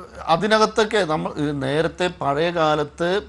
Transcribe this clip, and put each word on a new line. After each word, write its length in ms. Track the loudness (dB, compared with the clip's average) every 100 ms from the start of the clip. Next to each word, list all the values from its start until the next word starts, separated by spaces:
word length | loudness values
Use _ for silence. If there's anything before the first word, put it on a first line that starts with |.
| -16 -10 0
അതിനകത്തൊക്കെ 720 | 0 4 4 2 2 0 2
നമ്മൾ, 340 | 0 -2 -4 -4
ഈ 140 | -4
നേരത്തെ 600 | -2 -2 0 -2 -2 -4 -2
പഴയ 300 | -2 0 0
കാലത്ത് 720 | 2 2 2 -2 -4 -2 -2